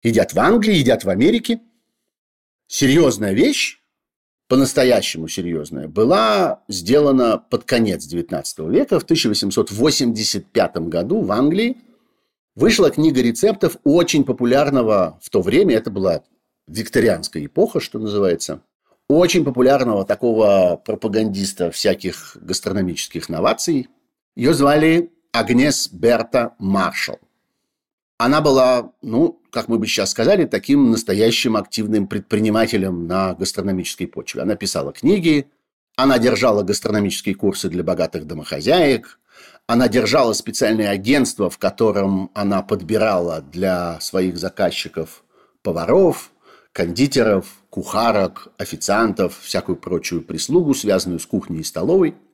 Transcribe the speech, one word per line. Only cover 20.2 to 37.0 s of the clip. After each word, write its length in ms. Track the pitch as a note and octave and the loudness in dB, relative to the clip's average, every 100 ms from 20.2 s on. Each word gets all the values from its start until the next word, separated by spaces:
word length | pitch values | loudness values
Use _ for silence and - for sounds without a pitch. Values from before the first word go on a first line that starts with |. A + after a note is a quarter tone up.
| A#2+ A2 G#2+ G2 F2+ E2 | 0 4 4 6 4 2
пропагандиста 880 | - G#2+ A2 G#2+ A2 G2 F#2+ - F2 | -6 -6 -2 0 0 -2 -6 -4 -4
всяких 640 | - G2+ F#2 F#2 - - - | 0 -2 0 -6 -8 -16 -20
гастрономических 880 | - F2+ - G2 F#2 E2 - E2+ - | -8 -6 -4 -2 -2 -4 -8 -10 -8
новаций. 600 | E2 G#2 A3 - D3 B2 _ _ _ _ | -2 -2 -2 -2 -2 -4 _ _ _ _
Ее 200 | - B2 | -2 0
звали 580 | D3+ C#3 D3+ D#3+ E3 E3+ _ _ | 4 4 4 4 2 0 _ _
Агнес 560 | A#2 A2 B2 G3+ - - | -4 2 2 2 0 -6
Берта 640 | F2+ A2+ A#2 A2+ C3 A#2 _ | 0 2 2 2 -2 -2 _
Маршалл. 640 | F#2+ G2 F2 - - - _ _ _ _ _ _ _ _ _ _ | -2 0 -2 -4 -8 -10 _ _ _ _ _ _ _ _ _ _
Она 240 | A#2+ D3 | 0 2
была, 520 | D3 C3+ B2+ B2+ A#2+ _ | 4 4 4 2 -2 _
ну, 400 | - A2+ E3+ - _ | -4 0 0 -2 _
как 160 | A#2+ A2+ | -8 -2
мы 100 | A2+ | -2
бы 80 | A2 | 0
сейчас 260 | - G2 | -2 -2
сказали, 340 | - A#2 G3+ D3+ | 0 2 2 2
таким 460 | G2+ - C#3+ B2+ | -2 2 4 4
настоящим 640 | A2 - G2 A2+ A2+ B2 A2 | 2 0 2 2 2 0 -2
активным 500 | - - G#2+ G#2+ G2 | -4 -6 -2 -2 -2
предпринимателем 1000 | G#2+ - G#2+ A2 G#2+ A2 G#2+ F#2+ F2 E2 | -6 -4 0 0 2 0 0 -2 -4 -4
на 260 | F#2 F#2+ | -2 -2
гастрономической 720 | E2 F#2+ - F#2+ F#2 E2+ - F2+ | -4 -6 -6 -4 -4 -6 -8 -10
почве. 360 | - - - | -10 -12 -8
Она 120 | F2 | -6
писала 380 | - F#2+ E2 C#2+ | -4 -6 -6 -8
книги, 580 | - C3+ G3+ E3 D3 C3+ _ _ _ _ - | -4 0 2 2 0 -2 _ _ _ _ 0
она 220 | C3+ B2+ | 2 4
держала 440 | A#2+ G#2+ B2+ G#2 | 2 2 2 2
гастрономические 720 | F#2+ G2 A2 G#2+ | 0 -4 -2 -2